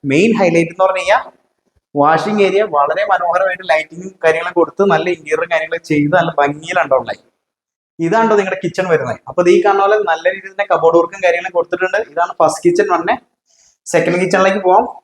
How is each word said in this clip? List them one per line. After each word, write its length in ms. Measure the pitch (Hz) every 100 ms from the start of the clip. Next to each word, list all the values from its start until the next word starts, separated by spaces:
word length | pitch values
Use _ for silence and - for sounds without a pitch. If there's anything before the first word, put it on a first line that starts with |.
| 139
മെയിൻ 200 | 139 214 226
ഹൈലൈറ്റ് 320 | 185 165 165
എന്ന് 100 | - 190
പറഞ്ഞു 160 | 190
കഴിഞ്ഞാൽ 200 | 175 226 - _ _ _ _ _ _ 147
വാഷിംഗ് 400 | 143 160 214 208 190
ഏരിയ 160 | 190 214 147
വളരെ 260 | 143 160 202
മനോഹരമായിട്ട് 540 | 185 175 175 190 180 185
ലൈറ്റിങ്ങും 380 | 156 156 165 190 -
കാര്യങ്ങളും 320 | 165 160 170 175
കൊടുത്ത് 240 | 165 - 196
നല്ല 120 | 165 175 175
ഇന്റീരിയറും 320 | 147 156 170
കാര്യങ്ങളൊക്കെ 340 | 165 156 170 -
ചെയ്ത് 240 | 151 147 180
നല്ല 120 | 170 156
ഭംഗിയിലാണ് 540 | 143 147 160 180 147 131
ഉള്ളത്. 220 | 117 101 _ _ _ _ _ _ _ - 165
ഇതാണോ 280 | 220 226 208
നിങ്ങളുടെ 200 | 190 185
കിച്ചൺ 220 | 170 165 185
വരുന്നത്. 260 | 156 127 - -
അപ്പൊ 100 | 135
ഇത് 60 | 175 190
ഈ 20 | 202
കാണുന്ന 200 | 196 196
പോലെ 120 | 214 190
നല്ല 140 | 160 175 190
രീതിയിൽ 180 | 190
തന്നെ 140 | 190 202
കബോർഡ് 240 | 165 165 170
വർക്കും 220 | 170 196 180
കാര്യങ്ങളും 280 | 175 185 175
കൊടുത്തിട്ടുണ്ട്. 420 | 170 180 185 202 220
ഇതാണ് 220 | 151 175 -
ഫസ്റ്റ് 220 | 156 - 175
കിച്ചൺ 220 | 175 - 175
വന്നെ. 200 | 165 240 _ _ _ _ _ _ -
സെക്കൻഡ് 260 | 170 170 180
കിച്ചണിലേക്ക് 380 | 185 185 190 196 185
പോവാം. 180 | 190 247 -